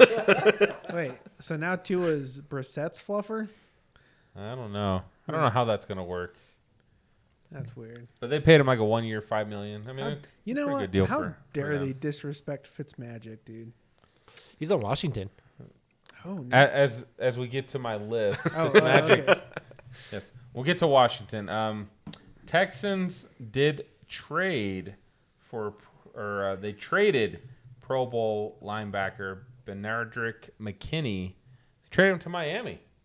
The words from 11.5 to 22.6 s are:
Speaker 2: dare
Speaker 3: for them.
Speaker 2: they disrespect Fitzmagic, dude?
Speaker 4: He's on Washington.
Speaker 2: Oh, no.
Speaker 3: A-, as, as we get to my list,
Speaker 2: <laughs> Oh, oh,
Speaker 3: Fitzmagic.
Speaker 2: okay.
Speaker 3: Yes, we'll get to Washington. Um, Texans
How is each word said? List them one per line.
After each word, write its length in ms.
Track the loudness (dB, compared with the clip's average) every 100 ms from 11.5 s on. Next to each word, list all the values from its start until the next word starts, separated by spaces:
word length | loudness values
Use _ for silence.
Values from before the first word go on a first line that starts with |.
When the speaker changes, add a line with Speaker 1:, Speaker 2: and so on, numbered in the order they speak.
Speaker 2:
dare 140 | -6 -4
Speaker 3:
for 120 | -2
them. 80 | -4
Speaker 2:
they 60 |
disrespect 760 | -4 -6 -6 -8 -10 -10 -12 -12 -16
Fitzmagic, 640 | -14 -14 -14 -14 -16 -18
dude? 280 | -18 -18 -18 -20 _ _ _ _ _ -20 -20 -8
Speaker 4:
He's 140 | -2
on 80 | 0
Washington. 500 | 0 -2 -2 -4 -8 _ _ -20 -20 _ _ _ _ -18
Speaker 2:
Oh, 100 | -12 -12
no. 100 | 2
Speaker 3:
A-, 220 | 6 6
as, 300 | 6 2 2 -14 -2
as 200 | -2 -2
we 80 | -4
get 220 | -6 -6
to 100 | -6
my 160 | -4 -6
list, 440 | -4 0 0 0
Speaker 2:
<laughs> 40 | -2
Oh, 40 | -2
oh, 140 | 4
Speaker 3:
Fitzmagic. 580 | 6 6 6 6 4 6
Speaker 2:
okay. 120 | 2 2 -14 -14 -20 -20 -20 -12
Speaker 3:
Yes, 120 | -12 -12 -20 -16
we'll 120 | -6
get 160 | -2 2
to 80 | 6
Washington. 600 | 8 6 4 -10 -10 -4
Um, 400 | -2 -2 -4 -10 _ -18 -18 -20 -20 -2
Texans 800 | 2